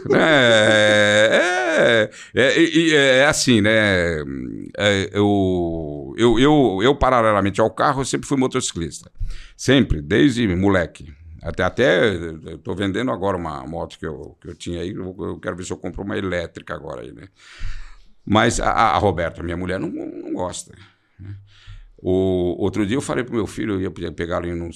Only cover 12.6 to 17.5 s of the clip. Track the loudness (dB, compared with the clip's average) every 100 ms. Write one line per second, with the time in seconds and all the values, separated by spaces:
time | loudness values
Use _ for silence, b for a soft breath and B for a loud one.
12.6 | -10 -4 -4 -2 -4 -4 -4 -4 -6 -10
13.6 | -10 -10 -10 -10 -12 -10 -14 -18 -18 -14
14.6 | -10 -8 -8 -8 -12 -10 -10 -8 -10 -10
15.6 | -10 -10 -10 -10 -8 -6 -4 -6 -6 -12
16.6 | -14 -14 -12 -14 -14 -18 -20 B B